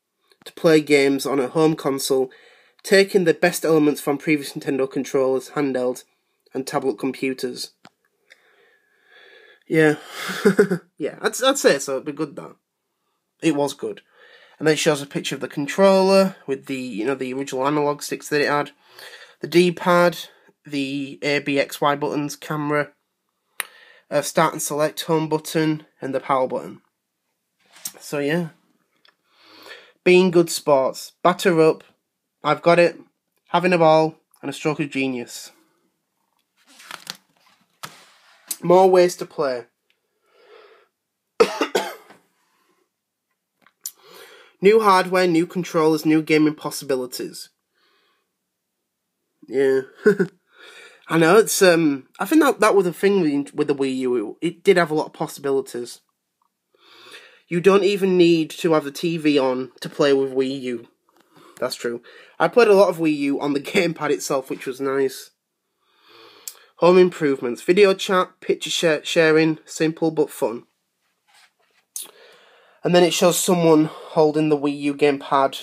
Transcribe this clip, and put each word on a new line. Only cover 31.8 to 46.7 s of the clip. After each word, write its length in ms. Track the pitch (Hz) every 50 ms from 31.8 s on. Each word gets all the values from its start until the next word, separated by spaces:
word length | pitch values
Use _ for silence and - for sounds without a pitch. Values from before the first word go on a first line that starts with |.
| - _ _ _ _ _ _ _ _ _ _ _ -
I've 180 | 147 151 147
got 200 | - 170 175 170
it. 180 | 175 - - - - _ _ _ _ _ _ _ _ _
Having 260 | - 175 170 185 180
a 40 | 170
ball. 380 | 165 160 156 160 160 156 156 _ _ _ _ _ -
And 80 | 139
a 20 | 139
stroke 280 | - - 160 147 156
of 100 | 156 143
genius. 640 | - 139 135 131 127 120 120 - - - - - _ _ _ _ _ _ _ _ _ _ _ _ _ _ _ _ _ _ _ _ _ _ _ 247 269 254 - - - - - - - - _ _ _ _ _ _ _ _ _ _ _ _ - - - - - _ _ _ _ _ _ _ _ - - -
More 300 | - 170 180 185 190 185
ways 240 | 185 185 180 180 175
to 100 | - 170
play. 400 | - - - 151 135 127 120 117 _ _ _ _ _ _ _ _ _ _ _ _ _ _ _ _ _ - - - _ _ _ _ _ _ _ _ _ _ _ _ _ _ -
<coughs> 60 | 466 - - - 311 - - - - - - - _ _ - _ _ _ _ _ _ _ _ _ _ _ _ _ _ _ _ _ _ _ _ _ _ _ _ _ _ _ _ _ _ _ _ _ - - - _ _ - - - - - - - - _ _ _
New 200 | 180 196 214 226
hardware, 460 | 214 202 190 185 185 180 185 185 185 180
new 180 | 170 160 175
controllers, 580 | 175 - 185 170 - - 170 156 156 160 151 -
new 160 | 156 156 160 156
gaming 320 | 156 156 151 156 151 147
possibilities. 960 | - - 147